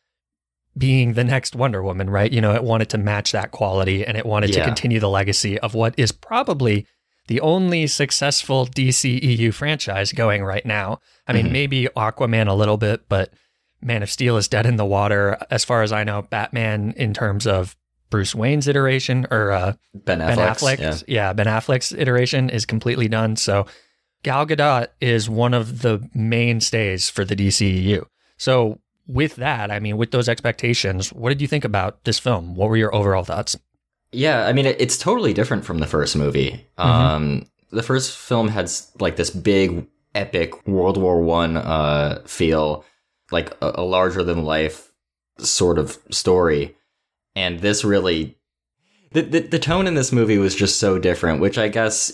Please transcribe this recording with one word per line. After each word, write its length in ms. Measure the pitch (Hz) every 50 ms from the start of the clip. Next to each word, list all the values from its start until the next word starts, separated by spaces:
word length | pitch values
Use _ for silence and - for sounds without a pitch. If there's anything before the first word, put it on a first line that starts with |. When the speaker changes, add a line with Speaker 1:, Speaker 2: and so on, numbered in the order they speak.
| _ _ _ _ _ _ _ _ _ _ _ _ _ _ -
Speaker 1:
being 380 | 135 131 135 131 131 123 120 110
the 100 | 117 123
next 320 | 120 135 131 - - -
Wonder 260 | 120 127 135 107 95
Woman, 260 | 95 98 90 95 98 95
right? 220 | 101 98 104 117
You 100 | 123 117
know, 140 | 110 104 104
it 80 | 117
wanted 260 | 123 117 113 113 110 -
to 80 | - 107
match 340 | 101 104 104 104 101 -
that 180 | - 104 98 -
quality, 540 | - - 110 98 95 98 95 95 95 98 104
and 100 | 120 107
it 80 | 110 113
wanted 260 | 117 107 104 104 98
to 60 | 98 90
Speaker 2:
Yeah. 40 | 80
Speaker 1:
continue 360 | 82 113 - - 120 117 110
the 80 | 107 98
legacy 500 | 98 98 98 98 95 - - 104 98 110
of 160 | - 110 113
what 200 | 113 113 113 117
is 160 | - 120 104
probably 720 | - - - - 220 240 277 - 180 139 127 117 104 101 - _ _ _ _ _ _ _ -
the 140 | - 165 170
only 460 | 170 156 170 190 185 180 175 165 156
successful 800 | 143 - - 143 135 - - 139 143 139 - - - 135 131 127
D 280 | 127 123 139 131 127
C 260 | 123 - - 135 123 127
E 120 | 139 131 120
U 180 | 110 117 113
franchise 600 | 104 - 143 147 151 147 - 107 98 98 101 -
going 320 | - 95 117 110 104 101 98
right 200 | 95 95 104 -
now. 360 | 110 104 104 98 95 113 - _ _ _ _ _
I 60 | -
mean, 120 | 123 120 117
Speaker 2:
Mm-hmm. 60 | 117
Speaker 1:
maybe 360 | 120 135 143 139 139 131 127 127 -
Aquaman 520 | 123 107 110 - - 135 113 113 110 110 101
a 60 | 98
little 220 | 101 107 104 107
bit, 320 | 104 110 104 110 - _ -
but 220 | 101 95 92 - _ _ _ _ _ _ _ _ _ -
Man 200 | - 123 117 107
of 80 | 104 -
Steel 260 | - - 131 120 117
is 120 | 107 101 -
dead 180 | - 104 101
in 100 | 123 117
the 80 | 107 104
water. 520 | 98 101 98 101 104 104 101 101 98 98 - - -
As 140 | - 110 -
far 180 | - 123 113
as 100 | 107 107
I 120 | 110 104 104
know, 180 | 107 104 104
Batman 720 | 98 - - 107 107 - - 120 113 110 107 107 104 110 -
in 160 | - 127 107
terms 340 | 104 - 117 104 98 101 -
of 300 | 113 98 92 92 95 - _ _ _ _ _ _ -
Bruce 240 | - 104 95 - -
Wayne's 320 | 110 110 131 147 151 135 143
iteration, 580 | 139 143 135 131 131 131 127 - 127 131 127 -
or, 220 | 127 110 107 101
uh, 200 | 98 92 90 98 98 - _ _
Speaker 2:
Ben 260 | - 98 - - 90 82
Speaker 1:
Ben 180 | 80 82 - 87
Speaker 2:
Affleck's, 240 | 90 92 - -
Speaker 1:
Affleck's, 420 | 147 135 135 127 76 78 76 80 -
Speaker 2:
yeah. 200 | - 131 110 101
Speaker 1:
yeah, 60 | 95 92
Ben 120 | 107 104
Affleck's 460 | 110 107 113 - - 131 131 - -
iteration 560 | - - 151 131 123 123 127 123 147 135 127 127
is 160 | 123 113 107
completely 420 | - 113 113 - 120 123 131 120 107
done. 280 | 113 110 113 110 110
So 300 | - - - 101 101 95 - - - _ _ _ _ _ _ _ _
Gal 240 | - 139 131 139 151
Gadot 400 | 151 156 147 147 147 135 123 117 - _ -
is 280 | 143 123 117 113 107 120
one 240 | 110 113 120 123
of 300 | 123 120 110 110 127 120
the 260 | 127 120 107 104 127 - -
mainstays 960 | 127 110 113 117 117 117 120 117 113 - - - 113 110 98 92 90 - -
for 140 | - - 98
the 120 | 95 104
D 140 | 98 101 101
C 160 | - - 104
E 140 | 98 92 92 92 98 104
U. 100 | 87 - _ _ _ _ _ _ -
So 400 | - 131 131 127 117 107 107 - _ _ _ _ _
with 300 | - 127 127 151 156 -
that, 340 | 120 123 147 143 113 104 101
I 100 | 104 104
mean, 180 | 107 107 104 107
with 120 | 117 -
those 160 | - 123 120 113
expectations, 840 | 104 - - 117 113 - - 120 120 - - 98 92 92 95 -
what 160 | - - 113 123
did 140 | 143 139
you 40 | 147
think 180 | 139 160 143 -
about 380 | 113 104 98 90 101 - _ -
this 140 | 120 107 -
film? 360 | - 127 117 92 85 87 87
What 160 | 90 98 107
were 60 | 113 113
your 160 | 110 107 -
overall 300 | 104 101 101 95 95 87
thoughts? 320 | - 82 98 98 - - - _ _ _ _ _ _ _ _ _ _
Speaker 2:
Yeah, 360 | - 123 139 156 143 117 101
I 80 | 101 127
mean, 100 | 139 135
it, 160 | 135 120 -
it's 160 | 127 127 -
totally 380 | - - 175 226 247 208 127 95
different 320 | 90 117 - 120 101 -
from 120 | - 85 82
the 80 | 76
first 300 | - - 78 71 69 -
movie. 500 | 76 73 71 69 71 67 67 - - - _ _ -
Speaker 1:
Mm-hmm. 20 | 87 85
Speaker 2:
Um, 560 | 82 80 80 78 78 76 76 73 71 - - _ _ _ _ -
the 100 | - 110
first 340 | - - 131 127 127 - -
film 320 | - - - 123 113 110 104
had 160 | 107 104 90
s-, 260 | 82 - - - _ _ -
like, 160 | 101 85 80
this 120 | - 85 -
big, 560 | - 92 82 104 98 98 95 90 87 87 - - _ _ _ _ -
epic 520 | 104 98 - - 90 82 - - - -
World 300 | - 98 92 90 95 95
War 240 | 98 95 90 90 85
One, 380 | 85 82 82 85 85 82 82 76
uh, 640 | - - 80 78 76 73 73 73 73 73 76 - -
feel, 600 | - - - 90 80 80 78 78 76 73 - - _ _ _ _ _ _ _ _ -
like 240 | 87 85 80 - - -
a, 120 | - - -
a 80 | -
larger 400 | 90 92 92 92 92 92 87 95
than 220 | 87 87 85 85 78
life 460 | 78 78 78 80 78 - - - _ _ _ _ _ _ _ _ _ _ -
sort 400 | - - - - 98 87 82 80
of 200 | 73 - - - _ -
story. 640 | - - - 95 92 92 87 82 76 71 69 69 - _ _ _ _ _ _ _ _ _ _ _ -
And 240 | 98 92 90 87 82
this 240 | 95 104 104 104 -
really, 520 | 104 101 98 92 90 85 80 78 65 - _ _ _ _ _ _ _ _ _ _ _ _ _ _ _
the, 80 | - 160
the, 180 | 156 - 151 165
the 180 | 160 - 165 160
tone 280 | - 139 165 185 190
in 80 | 185 170
this 160 | 143 127 -
movie 260 | 131 120 113 107 110 101
was 160 | 98 95 92
just 240 | - 101 95 - -
so 180 | 110 98 95 92
different, 420 | 87 90 87 - - 85 78 71
which 180 | 87 101 98 120
I 100 | 110 107
guess 420 | 101 117 113 110 110 - - -